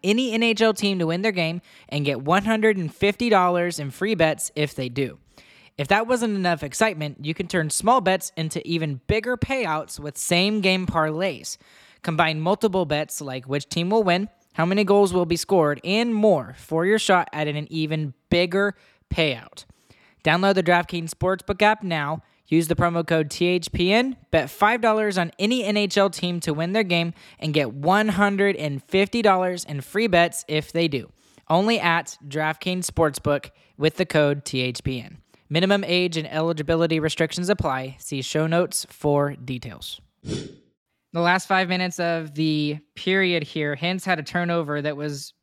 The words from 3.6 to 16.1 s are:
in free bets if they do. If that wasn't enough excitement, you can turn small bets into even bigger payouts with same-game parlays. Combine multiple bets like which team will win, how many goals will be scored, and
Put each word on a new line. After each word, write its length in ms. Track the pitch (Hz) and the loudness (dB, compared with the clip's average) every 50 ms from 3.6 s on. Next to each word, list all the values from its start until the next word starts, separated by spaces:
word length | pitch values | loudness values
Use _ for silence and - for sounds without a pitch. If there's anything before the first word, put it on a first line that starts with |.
| 175 175 165 - | 0 -2 -4 -6
in 100 | 147 135 | -8 -8
free 240 | - - 190 214 220 | -6 -4 -2 0 2
bets 380 | 160 165 156 147 - - - - | 4 2 2 2 -2 -6 -8 -4
if 200 | 151 147 143 - | -4 -4 -4 -4
they 140 | - 131 123 | -6 -8 -6
do. 300 | 120 139 135 123 - - _ _ _ - - _ - - _ _ - | -4 -4 -4 -4 -6 -14 _ _ _ -20 -20 _ -20 -20 _ _ -8
If 120 | - 143 - | -6 0 2
that 180 | 196 214 226 | 2 2 2
wasn't 300 | 226 254 233 240 220 202 | 0 0 0 0 -2 -2
enough 260 | 196 180 175 170 147 | 0 0 0 0 -2
excitement, 600 | 151 139 - - 220 220 180 156 151 147 135 - 143 | -4 -8 -2 0 0 0 0 -4 -8 -8 -8 -8 -8
you 100 | 151 165 | -8 -6
can 140 | - 180 - | -6 -6 -2
turn 220 | - 175 156 151 | -2 -2 -2 0
small 300 | - - - 220 254 262 | -2 0 2 4 4 4
bets 300 | 180 185 190 185 - - - | 4 2 0 0 -2 -8 -8
into 280 | 165 160 156 - 170 - | -6 -6 -6 -6 -8 -6
even 340 | - 170 165 160 151 139 123 _ - | -4 -4 -2 -2 -4 -6 -6 _ -2
bigger 280 | 208 226 214 247 247 | -2 -2 0 -4 -4
payouts 600 | 240 - - 269 262 226 165 151 156 - - - - | -4 -4 -4 -2 -4 -2 -2 -4 -4 -6 -8 -12 -12
with 180 | 143 151 - | -12 -12 -10
same-game 720 | - - - 175 175 190 208 214 214 190 190 185 185 185 | -8 -2 2 2 2 2 2 0 0 2 2 0 0 0
parlays. 680 | 170 - 165 156 156 151 160 190 190 143 - - - - _ _ _ - - - - _ _ | 0 0 0 0 0 0 -2 -4 -4 -4 -6 -12 -14 -14 _ _ _ -20 -20 -20 -20 _ _
Combine 380 | - 170 160 151 165 160 156 156 | -6 -4 0 2 2 2 0 0
multiple 440 | 160 180 208 - - 214 180 190 175 | 0 0 0 2 0 0 0 0 0
bets 360 | 139 151 147 151 - - - | 0 -2 -2 -4 -6 -8 -10
like 260 | 151 135 131 131 127 | -10 -8 -8 -8 -6
which 220 | 131 139 147 - - | -4 -4 -4 -4 -4
team 220 | - 170 170 185 | -4 -4 -2 0
will 140 | 208 226 208 | 2 2 2
win, 240 | 180 170 185 208 - _ _ _ _ | 2 2 0 0 -6 _ _ _ _
how 120 | - - 160 | -4 -2 0
many 180 | 175 196 202 208 | 2 2 2 4
goals 280 | 185 202 202 202 185 | 4 6 4 4 4
will 140 | 180 180 175 | 2 0 0
be 80 | 165 175 | 0 -2
scored, 440 | 165 - - 196 180 156 147 147 - | -4 0 2 4 4 4 4 0 -2
and 320 | - 170 196 220 240 240 | -4 -2 0 0 0 0